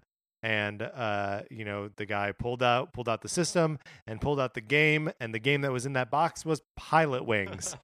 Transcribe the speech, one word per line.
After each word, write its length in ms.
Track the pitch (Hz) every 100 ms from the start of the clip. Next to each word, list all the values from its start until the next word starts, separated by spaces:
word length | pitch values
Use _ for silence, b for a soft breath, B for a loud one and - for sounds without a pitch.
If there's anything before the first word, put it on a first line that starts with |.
| - _ _ _
and, 400 | 113 107 104 104
uh, 600 | 113 - 113 101 101 101 -
you 140 | 120 107
know, 240 | 101 101 101
the 80 | 104
guy 260 | 104 101
pulled 320 | 98 123 123
out, 300 | 123 120 135
pulled 160 | - 120
out 120 | 113
the 60 | -
system 500 | - 165 180 160 151 B B -
and 140 | 110
pulled 180 | 135 147
out 140 | 127
the 80 | 123
game, 500 | 107 143 156 151 156 -
and 140 | 117
the 60 | 113
game 200 | 117 143
that 100 | 139
was 120 | 127 127
in 60 |
that 160 | 135 123
box 360 | 139 165 - 160
was 160 | 156 - -
Pilot 480 | - 160 160 127 120
Wings. 500 | 107 95 73 - 135